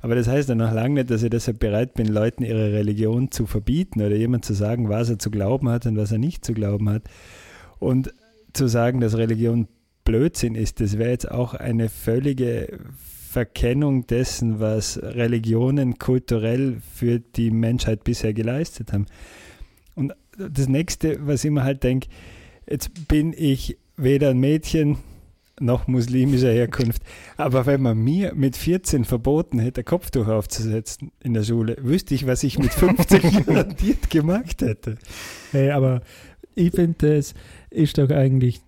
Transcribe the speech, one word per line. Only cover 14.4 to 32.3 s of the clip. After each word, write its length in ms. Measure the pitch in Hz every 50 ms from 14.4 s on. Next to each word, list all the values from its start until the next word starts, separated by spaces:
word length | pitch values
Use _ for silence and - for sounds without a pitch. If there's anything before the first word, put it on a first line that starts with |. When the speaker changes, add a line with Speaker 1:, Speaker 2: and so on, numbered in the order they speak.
| 120 117 110 107
Speaker 1:
was 360 | 110 107 107 110 110 - - -
Religionen 960 | - - - 120 117 117 123 117 113 113 113 113 120 131 135 143 135 123 117
kulturell 800 | - - - 127 127 - - 120 113 107 113 120 127 139 135 120 110 - - -
für 260 | - 123 120 120 120
die 300 | 117 _ - - 117 113
Menschheit 520 | 110 113 113 113 120 120 - - 110 107 _
bisher 300 | - 120 - - 110 104
geleistet 600 | 110 110 113 123 143 165 - - - 117 - -
haben. 140 | 101 101 - - - - - - - - - - - - - _ _ _ - -
Und 180 | - 139 143 - _ _ _ -
das 320 | - 196 - 151 131 139 127
Nächste, 480 | 131 143 170 - - - - 156 147 - 147
was 180 | 143 147 127 -
ich 80 | 151
mir 120 | 147 147 131
halt 200 | 135 139 135 -
denk, 220 | 123 127 131 - - - - - - - - - - - - - -
jetzt 380 | - 139 - - - 170 156
bin 260 | - 151 151 151 165 156
ich 420 | - 165 143 139 131 - - - _ _ _ _
weder 320 | - 143 127 139 139 147 139
ein 80 | 131 123
Mädchen 580 | 131 139 151 156 - - - 160 151 147 147 - - - - - - - - _ _ _ _ -
noch 280 | 139 120 123 123 -
muslimischer 640 | - 127 127 117 120 123 131 131 143 139 123 131 127
Herkunft, 500 | 113 120 120 113 - - 127 117 117 - - - - - - - -
aber 300 | - - 139 127 131 120
wenn 160 | 139 139 135
man 160 | 131 120 113
mir 380 | 110 110 127 151 185 202 - -
mit 200 | 156 135 135 120
vierzehn 500 | - - 160 175 185 - - - 139 113
verboten 520 | - - 117 113 135 143 156 170 - - 120
hätte, 220 | 113 123 - -
ein 40 | 117
Kopftuch 420 | - 170 180 - - - 135 110
aufzusetzen 840 | 104 110 107 104 - - - 110 110 107 113 107 - - - 139 - _ _ _
in 100 | 131 117
der 100 | 113 104
Schule, 340 | 107 117 117 113 110 117 -
wüsste 320 | 135 120 151 185 - - 143
ich, 140 | 123 143
was 160 | 131